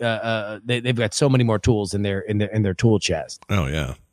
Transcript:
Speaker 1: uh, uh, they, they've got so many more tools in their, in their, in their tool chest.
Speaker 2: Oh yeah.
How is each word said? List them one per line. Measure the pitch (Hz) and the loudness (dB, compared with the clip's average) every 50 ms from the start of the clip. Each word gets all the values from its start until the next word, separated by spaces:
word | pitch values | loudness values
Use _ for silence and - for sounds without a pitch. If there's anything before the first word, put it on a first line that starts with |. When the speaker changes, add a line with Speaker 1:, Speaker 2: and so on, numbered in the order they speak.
Speaker 1:
uh, | 120 | -2
uh, | 117 113 104 107 117 113 110 104 104 107 101 107 | -2 -2 -2 -2 -2 -2 -2 -4 -6 -10 -8 -4
they, | 117 123 120 | -2 -2 0
they've | 117 127 123 | 0 0 0
got | 117 113 104 - | 0 0 -2 0
so | - 151 139 | 2 2 4
many | 131 127 120 | 4 4 4
more | 113 107 101 | 4 2 2
tools | - 131 117 104 101 92 101 | 2 2 2 2 0 -2 -2
in | 101 101 | -2 -2
their, | 101 98 98 | -2 -2 -2
in | - 107 107 104 | -2 -2 -2 0
their, | 107 98 | 0 0
in | 104 110 104 | 0 0 0
their | 98 90 | 0 0
tool | - - 113 107 95 | 2 4 4 4 4
chest. | - - 87 78 65 - - - - - | 2 0 -2 -4 -6 -8 -14 -16 -8 -4
Speaker 2:
Oh | 101 98 76 | -2 -2 0
yeah. | 67 73 78 71 64 62 - _ _ | 0 -2 -2 -4 -6 -8 -12 _ _